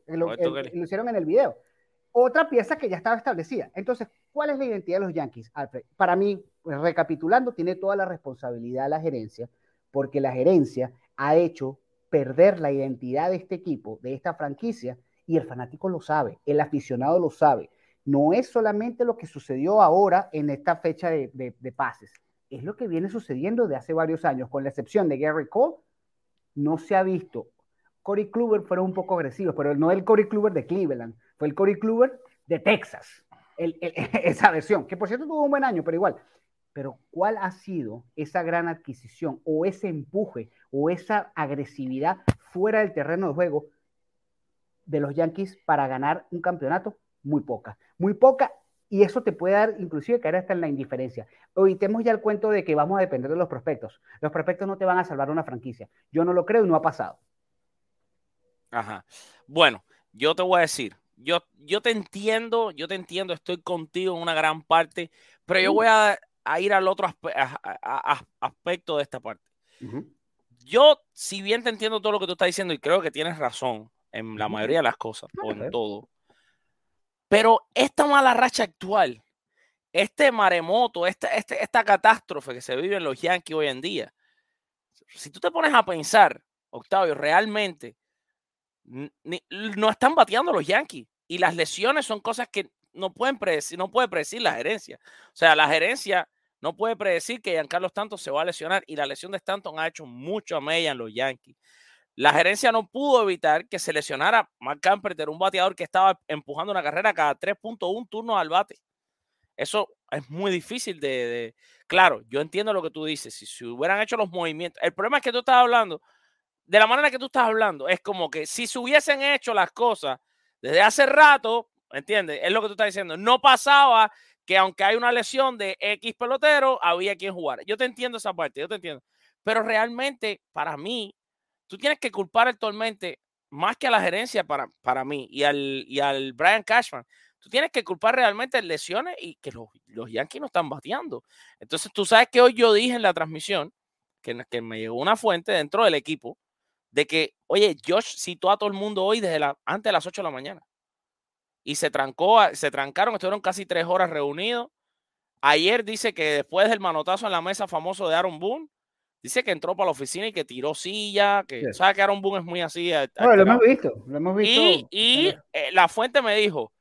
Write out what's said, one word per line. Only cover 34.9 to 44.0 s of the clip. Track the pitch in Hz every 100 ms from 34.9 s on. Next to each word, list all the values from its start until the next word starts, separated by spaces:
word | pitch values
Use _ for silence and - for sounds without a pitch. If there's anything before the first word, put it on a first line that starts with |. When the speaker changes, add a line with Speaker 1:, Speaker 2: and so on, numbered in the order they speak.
| 180
Speaker 1:
por | 196
cierto | 247 302
tuvo | 311
un | 285
buen | 277
año, | 269 180
pero | 160
igual. | 165 190 - _ _ _ _ _
Pero | 147 135 127 _
¿cuál | 160 196 214
ha | 185
sido | 185 - 175 117 123 - -
esa | 151 180
gran | 165 170 170
adquisición | 165 - 127 - - 160 135
o | - 156
ese | 180 190 196
empuje | 160 131 190 208 - 135 _ _
o | 139 156
esa | 180 185 214 190 -
agresividad | 147 143 135 - 131 131 156 190 - - _
fuera | 180 208 220
del | 202
terreno | 156 143 170 135
de |
juego | 143 175 147 147 _ _ _